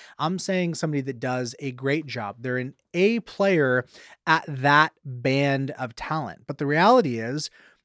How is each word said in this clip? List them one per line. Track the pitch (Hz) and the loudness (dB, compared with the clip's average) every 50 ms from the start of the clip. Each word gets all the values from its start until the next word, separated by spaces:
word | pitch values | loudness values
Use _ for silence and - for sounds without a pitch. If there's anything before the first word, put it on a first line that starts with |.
| - - - | -20 -18 -8
I'm | - 147 165 190 175 | -6 -4 -4 -4 -4
saying | - - 185 185 180 170 156 | -4 -4 -2 -2 -2 -2 -4
somebody | - 165 151 147 139 | -4 -4 -2 -2 -2
that | 131 135 127 113 | -4 -6 -6 -6
does | 135 127 127 127 123 117 - - | -6 -4 -4 -4 -4 -6 -8 -10
a | 147 135 | -10 -10
great | 123 123 131 135 143 160 156 | -8 -4 -2 -2 -2 -2 -4
job. | 135 110 123 107 101 101 117 | -6 -8 -8 -8 -10 -10 -10
They're | 120 127 123 | -8 -6 -6
an | 127 123 127 - _ _ _ - | -6 -6 -8 -12 _ _ _ 0
A | 175 190 214 233 226 | 2 2 2 2 0
player | - - - - 196 196 185 160 143 127 127 127 120 _ - - - - - _ - | -4 -6 -4 0 2 2 4 4 4 4 2 0 0 _ -10 -20 -20 -20 -20 _ 0
at | - 160 160 - | 2 2 2 0
that | - 143 127 131 143 143 147 156 156 - _ - | -2 -4 0 4 6 6 6 6 4 0 _ -14
band | 139 123 123 120 135 131 139 143 139 139 135 139 135 | -14 -8 -4 -2 0 2 2 2 2 0 0 -2 -4
of | - - 131 120 - | -6 -8 -10 -10 -10
talent. | - - - 156 160 131 98 78 - _ | -10 -8 -6 -4 -4 -6 -8 -12 -12 _
But | - 143 | -10 -8
the | - 151 | -4 -2
reality | 139 147 160 185 220 254 254 185 135 117 113 | 0 2 4 6 6 6 6 4 2 -2 -4
is | 110 120 135 151 - - _ _ _ _ _ _ | -4 -6 -6 -6 -8 -10 _ _ _ _ _ _